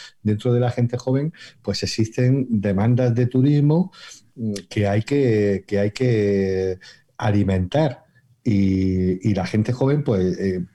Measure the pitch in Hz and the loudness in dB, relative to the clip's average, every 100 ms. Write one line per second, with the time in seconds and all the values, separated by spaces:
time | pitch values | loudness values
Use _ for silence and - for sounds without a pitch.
0 | - - 107 104 123 120 120 127 120 120 | -20 -6 -4 -2 0 0 0 0 -2 -2
1 | - 131 156 - - - - 98 95 - | -2 -2 -2 -8 -18 -10 -6 -4 -4 -2
2 | 107 - 127 135 - 107 104 95 113 123 | -2 0 2 2 0 -2 0 0 2 2
3 | 123 117 120 131 139 147 147 165 190 - | 2 2 0 2 2 4 4 2 -2 -8
4 | - - _ - - 98 - 107 101 107 | -20 -20 _ -8 -6 -6 -6 -2 0 0
5 | - 143 131 107 101 95 - 101 104 - | 0 0 2 2 2 0 -2 -2 -2 0
6 | 127 110 101 98 95 95 95 92 - - | 0 2 2 2 0 0 -2 -6 -12 -20
7 | _ - 110 101 95 92 90 143 160 - | _ -6 -2 0 0 0 0 0 -2 -4
8 | _ _ _ _ - 101 95 95 95 92 | _ _ _ _ -2 2 2 2 0 0
9 | 92 92 113 95 90 107 107 120 135 147 | 0 0 -2 -2 -2 -2 -2 0 0 0
10 | 143 98 92 90 95 92 87 | 0 0 0 -2 -4 -4 -8